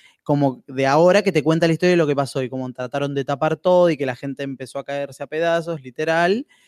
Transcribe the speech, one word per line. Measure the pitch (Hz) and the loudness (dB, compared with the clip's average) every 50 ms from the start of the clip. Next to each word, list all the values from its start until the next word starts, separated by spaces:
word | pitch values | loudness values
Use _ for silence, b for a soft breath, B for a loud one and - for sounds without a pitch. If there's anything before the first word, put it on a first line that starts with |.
| b b b b b | b b b b b
como | - 147 143 143 135 127 - - | -2 0 2 2 0 -2 -4 -12
de | - 131 131 135 | -10 -4 -2 0
ahora | 135 139 160 170 180 185 208 | 2 4 6 6 6 4 4
que | 190 202 | 2 0
te | - 156 131 | 0 0 2
cuenta | 156 160 165 170 | 2 2 2 2
la | 165 160 | 2 2
historia | - 180 180 | 2 2 2
de | 180 | 4
lo | 170 156 143 | 4 2 2
que | 143 | 0
pasó | 139 139 - - 139 | 0 -2 -4 -4 -6
y | 131 117 | -6 -6
cómo | 131 131 127 127 | -6 -8 -8 -8
trataron | 120 - 127 123 - 139 143 143 139 | -8 -8 -8 -6 -4 -4 -4 -4 -4
de | 139 127 | -4 -4
tapar | - 143 127 151 156 160 | -4 -4 -2 -2 -2 -2
todo | - - 180 180 180 175 170 | 0 2 4 4 6 6 4
y | 151 | 2
que | 131 139 | 0 -2
la | 131 123 | -4 -4
gente | - 143 139 131 143 | -4 -6 -10 -8 -8
empezó | 139 139 135 127 131 - - 139 | -8 -8 -8 -10 -12 -12 -12 -12
a | 135 | -10
caerse | 139 139 143 143 139 135 - | -8 -8 -6 -8 -8 -10 -12
a | 143 - | -12 -8
pedazos, | 156 156 170 170 165 170 156 170 165 143 | -4 -2 0 0 0 0 -2 -4 -8 -10
literal. | 127 127 - - 156 160 160 170 175 175 208 247 294 b b b b | -12 -12 -8 -6 -2 0 0 2 2 2 0 -2 -4 b b b b